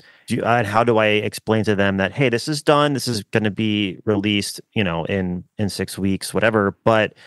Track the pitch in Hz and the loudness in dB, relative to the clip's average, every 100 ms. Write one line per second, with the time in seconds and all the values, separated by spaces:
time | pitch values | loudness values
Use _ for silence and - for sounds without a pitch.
0 | _ _ - 117 104 120 104 107 120 110 | _ _ -6 -2 0 0 2 2 4 4
1 | 107 104 107 - - 110 104 101 98 98 | 4 2 -2 -6 -2 0 2 2 2 0
2 | 95 104 131 - - 147 - 147 147 135 | -2 0 2 0 -2 -4 2 2 2 0
3 | 123 113 - 113 107 95 110 104 98 85 | -2 -6 -2 0 0 -2 -2 0 -2 -4
4 | - 104 104 104 95 - - 110 95 82 | -2 0 0 0 -2 -10 -8 -2 -2 -2
5 | - 98 92 90 - - 101 - 95 - | -2 -2 -2 -6 -8 -6 -6 -4 -8 -4
6 | 98 95 - 92 110 110 98 - - 110 | -4 -4 -4 0 2 2 0 0 2 2
7 | 104 - | 2 -4